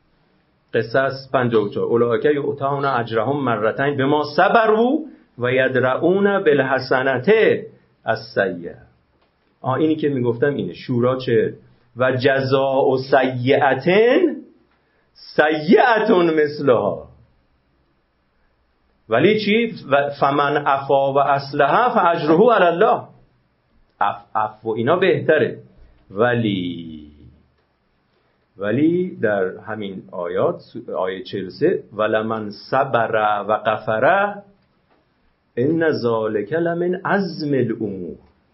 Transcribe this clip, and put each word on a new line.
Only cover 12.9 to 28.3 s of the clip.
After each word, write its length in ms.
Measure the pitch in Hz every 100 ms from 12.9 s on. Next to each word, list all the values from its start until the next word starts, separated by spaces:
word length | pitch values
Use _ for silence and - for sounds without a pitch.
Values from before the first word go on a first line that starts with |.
| 131 131
سیئة 720 | 135 131 127 123 135 147 131 135 190 233 294 349 240 - _ _ _ _ _ _ _ - -
سیئة 760 | 156 156 156 392 - 220 233
مثلها. 960 | 180 175 156 147 147 143 110 101 80 76 - _ _ _ _ _ _ _ _ _ _ _ _ _ _ _ _ _ _ -
ولی 300 | 113 170 214
چی؟ 360 | 202 220 233 117 147
و 180 | 139 - -
فمن 380 | 143 143 143 147
عفا 560 | 147 139 135 139 139
و 60 | 135
اصلح 760 | 139 139 139 143 143 175 240
فاجره 600 | 220 175 170 147 160 233
علی 120 | 214 175
الله. 360 | 170 226 208 - - _ _ _ _ _ _ _ _
عف-، 340 | 104 101 - 107
عفو 340 | 107 - 113
اینا 260 | 110 117 185
بهتره، 640 | 185 143 123 156 104 - - _ - _ _
ولی، 1000 | 95 120 120 110 95 87 85 82 78 76 73 62 - _ _ _ _ _ _ _ _ _